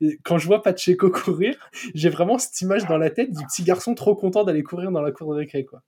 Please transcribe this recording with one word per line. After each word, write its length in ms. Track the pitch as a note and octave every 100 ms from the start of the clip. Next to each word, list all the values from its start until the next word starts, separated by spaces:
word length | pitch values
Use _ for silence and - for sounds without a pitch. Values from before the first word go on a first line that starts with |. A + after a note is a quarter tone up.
Et 180 | D#3 D3+
quand 120 | - E3+
je 120 | D#3+
vois 160 | G#3
Pacheco 440 | G#3+ F#3 - F3+ F#3+
<laughs> 0 |
courir, 600 | F#3 - D#3+ G#3 D4 - - B3+
j'ai 140 | E3 E3
vraiment 300 | D3+ F3 B3
cette 220 | - -
image 260 | F#3 G3+ F#3
dans 120 | D#3+
la 120 | D#3+
tête 200 | D#3+ B3+
du 160 | D#3+ C#3+
petit 160 | -
garçon 320 | F3 F3+ -
trop 220 | A#3+ - G#3
content 260 | F#3+ G3+
d'aller 220 | G3+ D#3
courir 260 | D3 F3 F#3
dans 120 | F3
la 100 | D3
cour 200 | - D#3
de 60 | D3+
récré, 260 | D3 C#3+
quoi. 200 | B2+ -